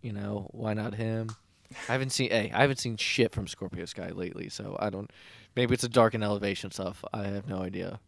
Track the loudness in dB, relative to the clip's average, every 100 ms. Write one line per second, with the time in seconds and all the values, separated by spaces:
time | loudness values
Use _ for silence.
0 | -8 -6 -4 -4 -6 -4 -2 -2 -2 -2
1 | -2 -2 -4 -10 _ _ -20 -10 -2 0
2 | 0 0 4 2 2 4 4 4 -2 -2
3 | 0 4 4 2 -6 -6 -8 -8 -8 -8
4 | -8 -6 -6 -6 -10 -8 -8 -4 -2 -4
5 | -8 -14 -20 -20 -6 2 4 4 4 8
6 | 8 6 0 2 0 -2 -6 -6 -6 -6
7 | -8 -4 -4 -4 -4 -4 -4 -6 -6 -8